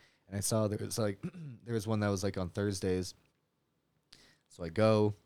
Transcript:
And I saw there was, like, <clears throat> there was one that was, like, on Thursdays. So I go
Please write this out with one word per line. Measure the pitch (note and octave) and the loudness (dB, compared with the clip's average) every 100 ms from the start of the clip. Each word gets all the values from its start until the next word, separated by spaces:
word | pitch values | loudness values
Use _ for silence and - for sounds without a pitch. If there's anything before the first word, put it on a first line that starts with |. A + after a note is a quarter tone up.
| _ _ - | _ _ -10
And | G2+ | -4
I | |
saw | - A2 G#2+ | 0 0 0
there | G#2 | -2
was, | G2+ G#2+ | -4 -2
like, | G#2 G2 F3+ F3+ | -2 -4 -8 -10
<clears throat> | D3 A2+ A#2+ | -14 -12 -4
there | |
was | A2+ G#2+ | -2 0
one | G#2+ | 2
that | G#2 | 2
was, | G2 | 2
like, | G2 F#2+ | 0 -2
on | F2 | -4
Thursdays. | G#2 G#2 F#2 F#2+ F#2 F2+ - _ _ _ _ _ _ _ _ _ - - _ _ | -2 -2 0 0 0 -2 -10 _ _ _ _ _ _ _ _ _ -20 -20 _ _
So | - | -10
I | E2+ | -4
go | E2 A2 G#2+ G#2+ G#2 | 2 4 6 4 0